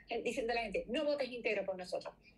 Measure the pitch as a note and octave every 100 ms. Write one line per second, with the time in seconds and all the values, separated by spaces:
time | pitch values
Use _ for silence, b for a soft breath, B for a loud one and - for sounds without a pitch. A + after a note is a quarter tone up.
0 | B A#3 A#3+ A3+ A3+ A#3 A3 F#3 F3+ C#4
1 | D4 C#4+ B3 B3 A3+ G3+ F#3+ F#3 F3+ -
2 | - - B